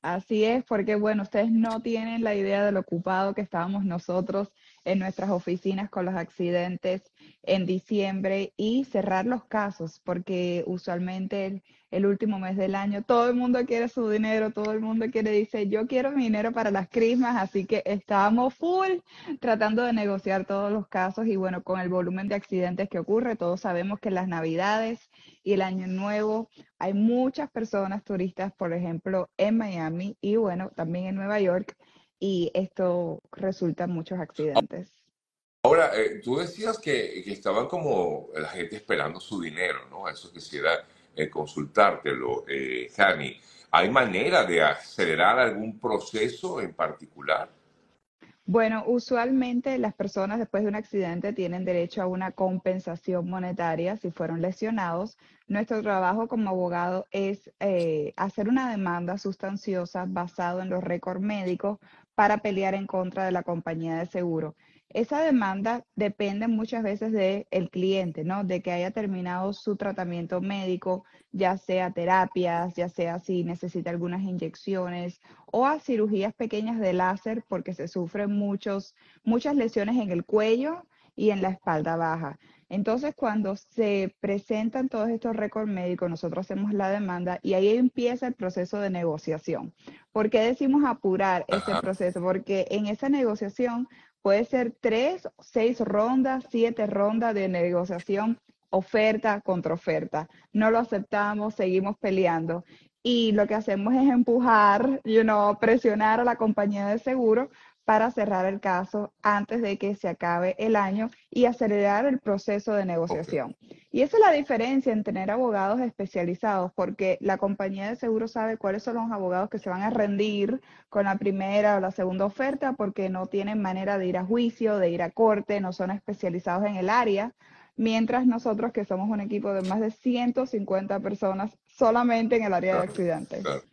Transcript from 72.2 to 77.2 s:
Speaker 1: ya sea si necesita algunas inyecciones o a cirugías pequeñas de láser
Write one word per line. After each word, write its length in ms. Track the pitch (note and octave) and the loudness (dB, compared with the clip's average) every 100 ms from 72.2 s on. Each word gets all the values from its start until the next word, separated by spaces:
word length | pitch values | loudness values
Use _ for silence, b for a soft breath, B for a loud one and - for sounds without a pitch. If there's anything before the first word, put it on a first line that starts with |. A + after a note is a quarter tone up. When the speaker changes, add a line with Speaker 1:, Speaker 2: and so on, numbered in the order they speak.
| F#3 - F3+ E3+ F3+ E3+ | 2 0 0 0 -2 -4
Speaker 1:
ya 120 | F3 | -6
sea 300 | F3 E3+ E3+ | -2 -4 -4
si 240 | - F#3 | -2 -2
necesita 480 | E3+ E3+ F#3 F3 E3+ | -2 -4 -6 -6 -6
algunas 320 | E3+ F3 F3+ | -4 -4 -4
inyecciones 960 | F#3+ F3+ D#3+ - - F#3+ F3+ F3 F3 - b b b | -4 -4 -6 -8 -6 -4 -2 -4 -8 -10 b b b
o 200 | G#3+ C4 | 0 2
a 140 | D#4 | 0
cirugías 520 | - A#3+ G#3+ G#3 G3 | 0 0 2 2 -2
pequeñas 460 | - A3+ G#3+ A3 A#3 | -4 -6 -4 -4 0
de 140 | G3+ | 0
láser 500 | F#3 F3+ G3 | 2 2 0